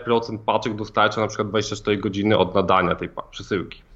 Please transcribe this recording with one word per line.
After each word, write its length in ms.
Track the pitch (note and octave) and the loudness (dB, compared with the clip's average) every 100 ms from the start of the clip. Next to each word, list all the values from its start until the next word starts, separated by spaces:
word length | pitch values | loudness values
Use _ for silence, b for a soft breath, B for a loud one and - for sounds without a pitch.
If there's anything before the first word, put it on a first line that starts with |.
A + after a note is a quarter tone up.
| - | 2
procent 360 | A#2 A2 A2 | 0 0 -6
paczek 340 | - A2 A#2+ G#2+ | -2 0 -2 -6
dostarcza 460 | G#2+ - G#2+ A2+ | -4 2 2 2
na 60 | G#2+ | -4
przykład 220 | - G2+ | -2 -2
dwadzieścia 260 | G#2+ G#2+ G2+ | -2 -2 -4
cztery 220 | - G2+ | -2 0
godziny 400 | G#2 G2 G2+ G2+ | 0 0 2 4
od 180 | F#2 G2+ | 4 2
nadania 400 | F#2 F#2 F2+ D#2+ | 2 4 2 0
tej 140 | F2 | -4
pa-, 120 | - | -10
przesyłki. 600 | - - - G2+ - - - | -12 -14 -6 -4 -4 -14 -20